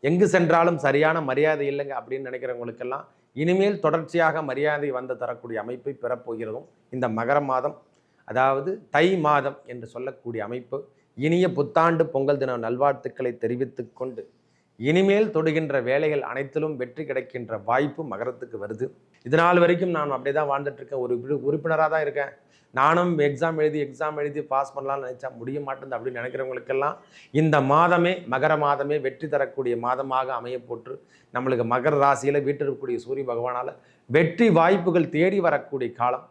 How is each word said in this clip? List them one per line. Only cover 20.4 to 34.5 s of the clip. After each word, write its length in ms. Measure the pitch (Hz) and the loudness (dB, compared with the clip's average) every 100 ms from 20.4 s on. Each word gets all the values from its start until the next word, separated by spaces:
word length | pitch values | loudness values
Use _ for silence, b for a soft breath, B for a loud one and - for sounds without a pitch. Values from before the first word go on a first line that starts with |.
தான் 100 | 151 | 0
வாழ்ந்துட்டு 300 | 139 143 139 | -2 -4 -8
இருக்கேன், 220 | 131 135 123 | -10 -6 -2
ஒரு 100 | 123 | -4
உறு-, 200 | 127 143 127 | -2 -4 -2
உறுப்பினரா 400 | 151 160 160 156 | -2 0 0 2
தான் 120 | 156 147 | 2 -2
இருக்கேன். 260 | 143 139 - _ b b 127 | -4 -6 -8 _ b b 2
நானும் 320 | 139 170 175 165 147 | 4 4 2 2 2
எக்ஸாம் 340 | 135 165 160 | 2 -2 2
எழுதி, 180 | 151 151 139 | 0 0 -6
எக்ஸாம் 320 | 131 156 151 | -4 -6 -4
எழுதி 200 | 147 143 143 | -6 -6 -2
பாஸ் 240 | 131 139 143 | -2 -2 -6
பண்ணலாம்னு 300 | 135 139 127 | -6 -6 -6
நினைச்சா 240 | 127 135 117 | -10 -12 -10
முடிய 180 | 117 139 143 | -8 -8 -8
மாட்டேங்குது 300 | 135 135 123 | -10 -8 -8
அப்படின்னு 220 | 123 123 | -6 -8
நினைக்கிறவங்களுக்கெல்லாம் 720 | 123 131 131 123 - 135 143 - B B B 147 | -8 -6 -6 -8 -4 -2 -2 -4 B B B 0
இந்த 140 | 156 147 135 | 4 4 4
மாதமே, 420 | 143 175 175 170 185 - | 4 6 4 2 0 -4
மகர 200 | 131 151 156 | 0 2 2
மாதமே 320 | 147 143 139 147 131 | 2 0 0 -2 -2
வெற்றி 220 | 131 156 | -6 -4
தரக்கூடிய 420 | 143 135 - 127 120 120 | -2 -2 -2 -2 -2 -2
மாதமாக 420 | 127 135 131 131 127 | -2 0 -2 -2 -6
அமைய 180 | 120 127 117 | -6 -10 -8
போற்று. 260 | 120 123 135 b b b 123 | -12 -12 -16 b b b -4
நம்மளுக்கு 300 | 131 127 117 | -2 0 2
மகர 200 | 127 131 147 | 2 2 4
ராசியில 380 | 139 135 139 143 139 | 4 4 2 0 0
வீற்றிருக்கக்கூடிய 500 | 143 143 131 131 117 120 | -2 -2 -4 -4 -6 -4
சூரிய 200 | 135 131 | -6 -4
பகவானால 420 | 117 123 123 123 - b b b 127 | -4 -4 -4 -6 -10 b b b 4
வெற்றி 320 | 165 - 233 | 4 4 6